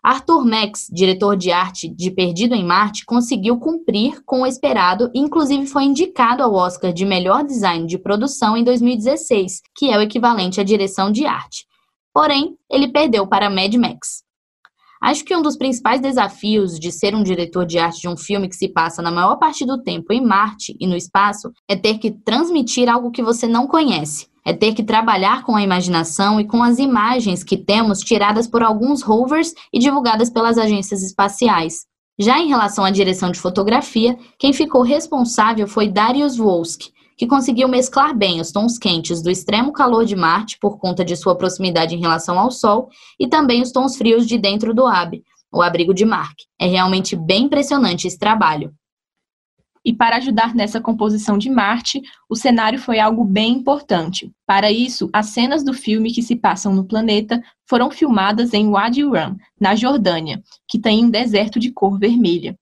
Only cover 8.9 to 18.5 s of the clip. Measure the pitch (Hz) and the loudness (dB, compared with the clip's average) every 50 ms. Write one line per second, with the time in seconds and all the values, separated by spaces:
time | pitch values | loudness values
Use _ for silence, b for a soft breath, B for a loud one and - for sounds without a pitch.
8.9 | 254 214 208 254 285 330 - - 247 202 185 185 - - _ _ _ - 294 269 | 0 0 0 -2 -2 -2 -2 -2 0 0 0 -4 -8 -14 _ _ _ -2 0 2
9.9 | 220 202 214 214 - 240 233 240 233 208 185 180 185 220 202 190 220 202 190 190 | 2 2 0 0 0 0 2 2 2 0 -2 -2 -2 -2 0 0 2 0 0 -4
10.9 | 190 - 190 202 208 240 302 - - - - - - - - _ _ _ _ _ | -2 -2 -2 0 0 0 -2 -2 -4 -6 -8 -14 -18 -18 -18 _ _ _ _ _
11.9 | _ _ _ _ _ 294 302 294 - 277 294 - - _ _ _ - 269 285 254 | _ _ _ _ _ 0 2 2 2 0 -2 -4 -8 _ _ _ 0 0 0 2
12.9 | - 294 311 285 220 208 196 190 208 196 202 202 196 190 190 208 214 247 233 - | 2 0 2 2 2 0 2 2 2 2 2 2 0 0 0 2 2 0 0 0
13.9 | - - - - - - _ _ _ _ _ _ _ _ _ b b b b b | -4 -10 -12 -14 -14 -14 _ _ _ _ _ _ _ _ _ b b b b b
14.9 | b b - - 294 294 - - 381 339 302 302 294 - 262 269 254 240 - 226 | b b -2 -2 -2 -2 -2 -2 0 0 0 0 -2 -2 -2 -2 -2 0 0 0
15.9 | 247 269 262 269 247 247 208 196 - - - 208 214 214 196 180 165 156 160 175 | 0 2 0 0 0 0 0 -2 -4 -6 -2 0 2 2 2 0 -4 -6 -8 -8
16.9 | 175 - - 202 196 214 208 185 185 170 170 170 - 185 180 165 165 170 170 170 | -4 -2 -2 0 0 0 0 0 0 -2 -4 -4 -2 -4 -4 0 0 0 0 0
17.9 | 170 - - 180 175 156 - - 202 196 190 180 | -2 -6 -8 -8 -8 -8 -6 -4 -4 -4 -4 -6